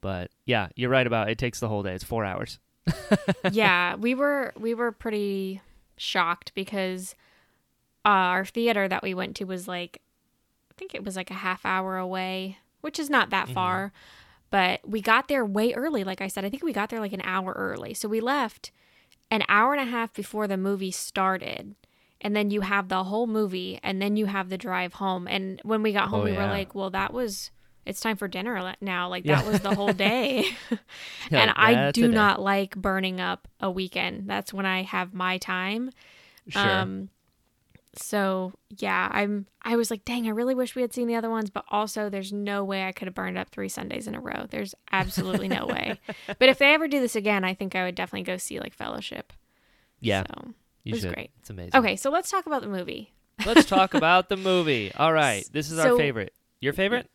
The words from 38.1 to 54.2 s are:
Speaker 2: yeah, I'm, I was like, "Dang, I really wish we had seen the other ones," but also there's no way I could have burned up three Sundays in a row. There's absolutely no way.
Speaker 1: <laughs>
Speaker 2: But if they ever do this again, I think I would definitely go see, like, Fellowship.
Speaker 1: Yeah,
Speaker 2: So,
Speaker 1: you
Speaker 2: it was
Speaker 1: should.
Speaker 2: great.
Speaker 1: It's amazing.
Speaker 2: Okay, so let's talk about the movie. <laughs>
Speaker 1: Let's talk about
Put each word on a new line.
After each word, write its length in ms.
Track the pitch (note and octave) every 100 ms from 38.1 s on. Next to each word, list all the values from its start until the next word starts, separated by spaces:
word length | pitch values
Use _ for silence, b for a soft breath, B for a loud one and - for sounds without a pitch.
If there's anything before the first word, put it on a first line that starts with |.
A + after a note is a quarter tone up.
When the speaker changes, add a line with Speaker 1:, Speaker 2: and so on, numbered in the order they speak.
| G#3 G3 F#3+ F#3 - _ G3+
Speaker 2:
yeah, 320 | G3+ F#3 F#3+
I'm, 360 | - G3+ G#3 G3 _
I 120 | - A#3
was 140 | A3+
like, 120 | A3 -
"Dang, 220 | A#3+ A3+
I 40 |
really 220 | G#3+ B3 C4
wish 200 | B3 -
we 60 |
had 100 | B3
seen 140 | B3 A#3+
the 80 | A#3
other 140 | A3+
ones," 200 | A3+ G#3+
but 160 | G3+ -
also 400 | G#3 G#3+ A3 G#3
there's 220 | G3 F#3+
no 300 | G3+ G3+ G3+
way 220 | G3 G3 F#3+
I 60 |
could 160 | F#3 F#3
have 80 | F#3
burned 220 | F#3 F#3
up 120 | F#3
three 200 | - G3
Sundays 360 | - F#3+ - G#3+
in 80 | G#3
a 40 |
row. 240 | B3 - -
There's 240 | - G3 - -
absolutely 560 | F#3+ F#3+ F#3 F#3 F#3+ G3
no 180 | - -
way. 340 | - - A3 B B
Speaker 1:
<laughs> 100 | B G3+
Speaker 2:
But 100 | B3+
if 80 | C4+
they 140 | C#4
ever 140 | D4+ D#4
do 120 | C#4+
this 160 | B3 A3
again, 280 | G3+ G3+
I 100 | F#3
think 220 | F#3 G3 F#3+
I 80 | F3+
would 100 | F3+
definitely 280 | F3+ G3
go 140 | F3+ F#3
see, 220 | - -
like, 140 | -
Fellowship. 580 | - - A1+ - - - - _ _ _ _ _ _
Speaker 1:
Yeah, 220 | A2+ G2 F#2+
Speaker 2:
So, 240 | - - - _ _
Speaker 1:
you 80 | -
Speaker 2:
it 40 | A2
was 60 |
Speaker 1:
should. 100 | G2+ -
Speaker 2:
great. 160 | - _
Speaker 1:
It's 100 | -
amazing. 220 | G2 F2 C4
Speaker 2:
Okay, 160 | A3+ F#3+
so 160 | C4+
let's 180 | D#4+ F#4+
talk 160 | G4 E4+
about 160 | C#4+
the 60 | G#3
movie. 460 | G3 E3+ - G#3+ _ _
<laughs> 180 | - G#3
Speaker 1:
Let's 200 | A#3 -
talk 280 | F#3+ F#3+ D4
about 340 | D#3+ F3+